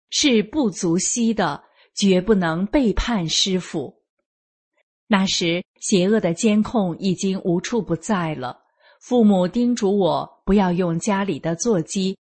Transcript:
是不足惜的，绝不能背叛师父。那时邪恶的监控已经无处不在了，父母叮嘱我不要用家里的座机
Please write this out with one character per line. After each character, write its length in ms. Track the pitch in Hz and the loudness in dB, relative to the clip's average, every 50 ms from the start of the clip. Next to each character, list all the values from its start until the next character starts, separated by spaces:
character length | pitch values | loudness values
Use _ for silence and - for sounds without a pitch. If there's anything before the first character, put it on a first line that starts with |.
| _ _ | _ _
是 340 | - - - 294 240 214 | -4 0 2 4 4 2
不 280 | 202 214 - 311 269 208 | 2 0 -2 -2 -2 -2
足 260 | 165 - - 170 165 | -2 -2 -2 0 0
惜 380 | 185 - - - 240 226 220 226 | 0 0 -2 -2 -2 -2 0 0
的， 300 | 214 185 156 143 - - _ _ _ _ _ _ | 0 -2 -2 -4 -8 -12 _ _ _ _ _ _
绝 260 | - 202 196 185 180 | 0 2 4 4 4
不 120 | 180 220 | 4 2
能 320 | 220 190 175 165 160 175 190 | 2 2 2 0 -2 -2 -2
背 260 | - - 302 254 208 | 0 0 2 2 2
叛 360 | 180 - - - 240 196 165 156 | 0 0 -2 -2 -2 -2 -2 -2
师 300 | - - - 196 185 185 | -2 -2 0 0 0 -2
父。 380 | 170 - - 165 127 107 - _ _ _ _ _ _ _ _ _ _ _ _ _ _ _ _ _ _ _ _ _ _ - | -4 -6 -6 -8 -8 -8 -12 _ _ _ _ _ _ _ _ _ _ _ _ _ _ _ _ _ _ _ _ _ _ 0
那 180 | 208 190 190 | 0 0 2
时 380 | 185 - - 185 165 170 175 - _ _ _ | 0 -2 -2 -2 -2 -2 -2 -6 _ _ _
邪 260 | - - 214 180 175 | -2 0 2 2 4
恶 140 | 196 220 214 | 2 2 2
的 120 | 180 170 | 0 -2
监 300 | 170 - - 220 208 214 | -2 0 0 2 2 2
控 340 | 214 - - 233 190 180 165 - | 0 0 -2 -2 -2 -2 -4 -4
已 140 | 196 196 175 | -2 -2 -2
经 260 | - - 190 190 190 | -2 -2 -4 -4 -2
无 180 | - 190 170 185 | -2 -2 -2 -2
处 220 | 180 - 240 226 | -2 -2 -4 -4
不 140 | 170 - 170 | -2 -2 -4
在 400 | 160 - - 214 185 170 160 151 | -4 -2 -2 -2 -2 -2 -4 -6
了， 240 | 139 127 123 123 - _ _ _ _ _ _ _ _ | -8 -8 -10 -12 -14 _ _ _ _ _ _ _ _
父 240 | - - 247 247 220 | -4 0 2 4 6
母 240 | 208 202 185 180 170 | 6 6 4 2 0
叮 260 | - 233 240 240 247 | 0 0 0 0 0
嘱 240 | - 208 190 202 202 | 0 0 0 2 2
我 420 | 185 156 143 135 147 - _ _ _ | 2 2 0 -2 -4 -8 _ _ _
不 100 | - 196 | 2 2
要 160 | 208 190 180 | 4 4 2
用 260 | 175 175 185 170 165 170 | 0 0 0 0 -2 -2
家 240 | - 220 196 196 202 | -2 -2 -2 -2 -2
里 160 | 196 160 131 | -4 -6 -4
的 160 | - 160 170 | -4 -6 -6
座 260 | 165 - 240 220 170 | -2 -2 0 0 0
机 340 | 156 - - 202 190 190 190 - | -2 -4 -4 -4 -4 -4 -4 -8